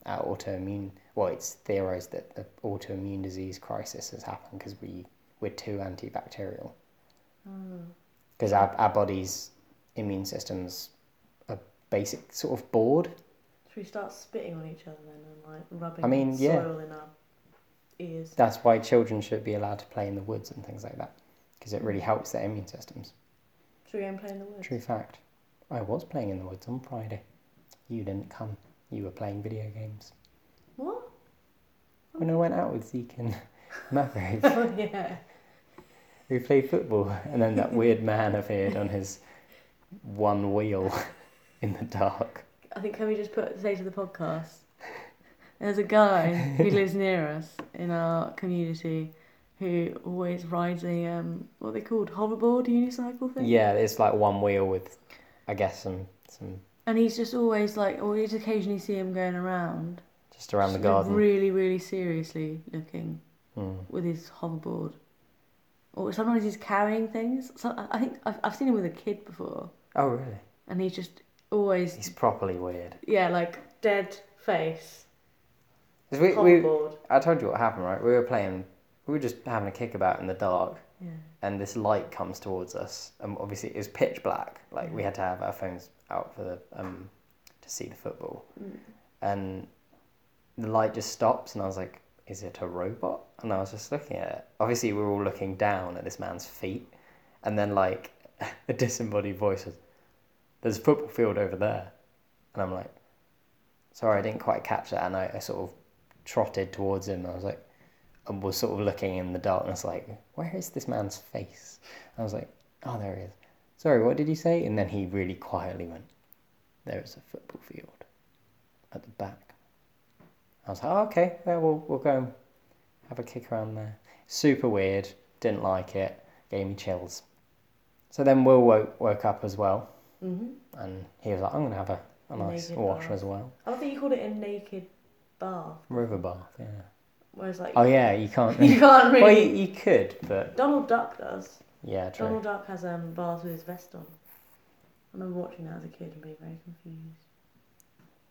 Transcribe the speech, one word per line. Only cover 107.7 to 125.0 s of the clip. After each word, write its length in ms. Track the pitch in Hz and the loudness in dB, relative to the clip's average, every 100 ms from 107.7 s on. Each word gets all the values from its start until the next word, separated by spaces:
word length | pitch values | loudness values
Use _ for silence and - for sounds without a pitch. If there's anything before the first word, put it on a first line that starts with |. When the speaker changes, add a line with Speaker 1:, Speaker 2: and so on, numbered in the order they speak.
| _ _ _ _ - - | _ _ _ _ -20 -8
Speaker 1:
and 140 | 101 | -4
was 140 | 95 92 | -2 0
sort 220 | 110 101 | 0 2
of 60 | 104 | 0
looking 320 | - 98 92 | 0 -4 -4
in 160 | 92 | -4
the 60 | 90 | -4
darkness, 440 | 101 92 - 95 | 0 0 0 -4
like, 240 | - 87 - 110 _ - | -4 -6 -10 -16 _ -8
"Where 200 | 165 185 | -6 -6
is 140 | 170 | -8
this 180 | - 127 | -8 -4
man's 300 | 120 101 - | -4 -4 -8
face?" 640 | - 117 98 - - - - - - - | -12 -10 -10 -16 -20 -20 -20 -20 -20 -8
And 60 | |
I 20 | |
was 100 | 110 | -6
like, 140 | 101 - - _ _ - | -6 -10 -18 _ _ -10
"Oh, 120 | 120 | -6
there 180 | 101 95 | -6 -8
he 40 | |
is. 80 | 95 - _ _ _ _ | -10 -16 _ _ _ _
Sorry, 240 | 165 131 | 4 6
what 140 | 165 - | 6 4
did 140 | 151 | 0
you 60 | 156 | 0
say?" 280 | 170 170 - | 2 2 2
And 120 | 107 | 0
then 80 | 92 | 0
he 180 | 101 92 | -2 -4
really 300 | 98 90 92 | -2 -4 -6
quietly 500 | - 92 92 90 85 | -6 -6 -4 -8 -10
went, 200 | 82 - _ _ _ _ _ _ _ - | -12 -18 _ _ _ _ _ _ _ -10
"There 160 | 98 | -10
is 140 | - - | -10 -18
a 40 | - | -18
football 300 | - - - | -20 -18 -20
field 440 | - - - _ - _ _ _ _ _ _ _ _ | -18 -18 -18 _ -20 _ _ _ _ _ _ _ _
at 100 | 120 | -18
the 60 | - | -18
back." 320 | 110 98 107 _ - _ _ _ _ _ _ - _ _ _ - | -10 -10 -10 _ -20 _ _ _ _ _ _ -20 _ _ _ -12
I 40 | |
was 100 | 95 | -8
like, 80 | 131 | 0
"Oh, 100 | 185 | 0
okay, 340 | 220 - 180 175 - | 2 2 2 0 -2
yeah, 120 | 170 | 2
we'll, 260 | 160 151 - | 2 2 -2
we'll 120 | 139 | -2
go 180 | 143 135 | 2 2
and 160 | 123 - _ _ _ _ _ _ - | 0 -8 _ _ _ _ _ _ -16
have 100 | 120 | -12
a 40 | |
kick 280 | 117 127 - | -10 -12 -6
around 240 | 113 107 110 | -4 -4 -6
there." 240 | 107 107 _ - _ | -10 -12 _ -20 _
Super 420 | - 151 135 127 | 4 4 6 4
weird, 400 | 104 95 98 | 2 2 0